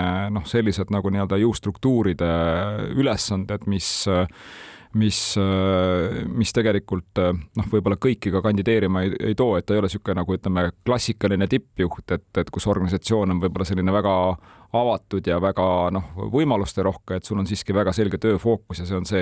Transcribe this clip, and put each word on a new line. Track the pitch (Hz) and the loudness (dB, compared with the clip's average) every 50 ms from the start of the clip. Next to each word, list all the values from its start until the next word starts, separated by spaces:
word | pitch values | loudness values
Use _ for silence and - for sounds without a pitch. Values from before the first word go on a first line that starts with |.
| 90 90 90 95 101 101 104 | 0 0 -2 -2 -2 -4 -4
noh, | 104 85 - | -6 -4 -2
sellised | - 117 110 104 95 101 92 - 104 | 0 0 2 2 0 -2 -2 -2 -2
nagu | 101 92 98 98 | -2 0 0 0
nii-öelda | 101 98 92 98 98 110 | 0 0 0 0 2 2
jõustruktuuride | 117 101 - - 104 98 - - 131 127 117 104 95 85 - 85 85 85 82 82 85 82 85 98 104 104 110 104 - - | 2 0 -2 -4 -6 -4 -2 0 2 2 2 2 2 0 0 0 0 2 2 2 0 0 0 -2 -2 -4 -4 -6 -2 0
ülesanded, | 131 135 135 107 - - - 104 95 95 98 104 101 - 101 | 0 2 2 2 0 -2 -2 -2 -2 -2 -4 -6 -4 -2 -2
mis, | 98 95 - - - - - 101 | -2 -2 -2 -4 -4 -2 0 2
äh, | 92 90 92 - - - - - - - - - - - - - - | 2 2 2 0 -4 -10 -20 -20 -20 -20 -20 -20 -20 -20 -16 -4 0
mis, | 110 110 104 98 - - - - | 2 2 2 2 0 -2 -2 0
äh, | 107 98 98 95 95 92 95 95 90 92 92 90 90 82 95 - 170 - | 0 2 2 2 2 2 2 2 2 2 2 2 2 0 -2 -2 -4 -6
mis | - - 123 110 - - | -4 -2 -2 -2 0 2
tegelikult, | 123 110 110 101 101 - - 95 90 - _ _ - | 2 2 2 2 0 0 -2 -4 -4 -4 _ _ 0
äh, | 90 90 90 | 2 2 0
noh, | 87 78 - - - 92 - | -2 -4 -6 -6 -4 -2 0
võib-olla | - 107 92 101 98 - | 0 0 2 2 0 2
kõiki | - 131 117 - - 101 87 | 2 0 0 0 0 -2 0
ka | 95 87 107 | 0 2 2
kandideerima | 104 101 92 117 113 110 101 92 95 95 92 | 2 2 2 2 2 4 4 2 2 2 0
ei, | 95 90 - - 110 | 0 -2 -2 -2 -2
ei | 107 | 0
too, | - 127 120 101 87 | 2 2 2 2 0
et | - - | 0 0
ta | 104 | 0
ei | 107 101 | 2 0
ole | 92 - | 0 -2
sihuke | 104 - - 92 | -4 -4 -4 -2
nagu, | 92 85 92 92 92 | -2 -2 -2 -2 -2
ütleme, | - 98 90 90 90 87 - _ _ 120 | -2 -2 0 0 0 0 -2 _ _ 0
klassikaline | 123 117 - - 107 - - 98 98 95 98 - 131 | 0 0 0 -2 -2 0 0 0 2 2 2 2 0
tippjuht, | 131 - _ _ - 92 85 - - - - 90 | -2 -2 _ _ -2 -2 -2 -2 -6 -6 -4 -4
et, | 87 - _ - | -4 -4 _ -4
et | 95 85 - | -4 -4 -4
kus | - - - 101 101 | -6 -4 -2 0 0
organisatsioon | 101 92 87 98 90 - - 113 107 101 92 90 | 0 0 0 -2 -2 -2 0 0 0 2 2 0
on | 87 90 | 0 0
võib-olla | 90 85 92 95 82 | -2 -2 -4 -4 -2
selline | 98 92 90 95 98 | -2 0 0 2 2
väga | 104 98 101 95 92 90 92 90 - - - - - - _ - | 2 2 2 2 2 2 0 -2 -4 -8 -18 -20 -20 -10 _ -2
avatud | 117 123 120 110 - - _ 101 95 85 87 | 0 2 2 0 -2 -4 _ -6 -4 0 0
ja | 85 87 | 0 2
väga, | 92 98 95 - 92 92 90 90 87 87 95 | 2 0 2 2 2 2 2 2 2 0 0
noh, | 95 87 - - 92 104 110 101 | -2 -4 -6 -8 -8 -6 -2 0
võimalusterohke, | 143 160 147 120 101 98 - - 107 92 95 92 - - - 92 92 | 0 2 2 2 0 -2 -2 -4 -2 -2 -2 -2 -4 -6 -8 -6 -6
et | - - | -6 -4
sul | 104 101 | -4 -4
on | 98 | -2
siiski | 85 104 - - - | -2 -4 -4 -4 -2
väga | 95 101 104 92 87 | 0 2 2 2 2
selge | 113 107 98 95 - | 0 0 0 0 0
tööfookus | - 113 104 92 - 117 113 104 - - 90 85 | 0 0 0 2 2 0 0 0 -2 -8 -10 -8
ja | 87 87 | -6 -4
see | 98 92 | -4 -4
on | 87 | -4
see, | - 104 95 | -2 0 0